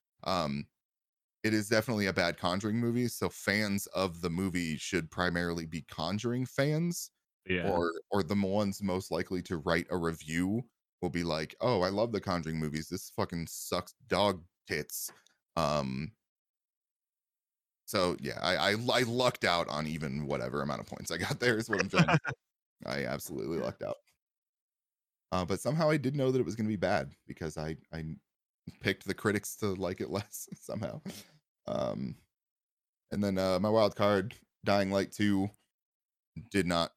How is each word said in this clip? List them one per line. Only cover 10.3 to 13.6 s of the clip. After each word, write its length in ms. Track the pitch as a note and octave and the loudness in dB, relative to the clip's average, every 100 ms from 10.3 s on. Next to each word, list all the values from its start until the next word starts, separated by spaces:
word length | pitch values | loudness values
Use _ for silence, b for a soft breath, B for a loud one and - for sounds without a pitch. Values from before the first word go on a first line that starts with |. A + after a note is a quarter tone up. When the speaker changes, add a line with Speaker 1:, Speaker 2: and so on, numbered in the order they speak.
| E2 F#2 A2 B2+ _ _ _ | 0 2 0 -4 _ _ _
Speaker 1:
will 80 | F2+ | -4
be 140 | F2 | -2
like, 320 | E2+ D#2 D#2 - | 0 -2 -2 -2
"Oh, 200 | B2 A2 | 0 2
I 80 | F2+ | 2
love 220 | G2+ A#2+ | 2 0
the 100 | G#2 | -2
Conjuring 380 | F#2+ F2 D#2+ D#2+ | -2 -2 -2 -2
movies. 300 | D#2 D2+ - | -2 -4 -6
This 200 | F2+ - - | -8 -8 -4
fucking 320 | F#2+ E2+ D#2+ | -4 -4 -6
sucks 480 | - | -8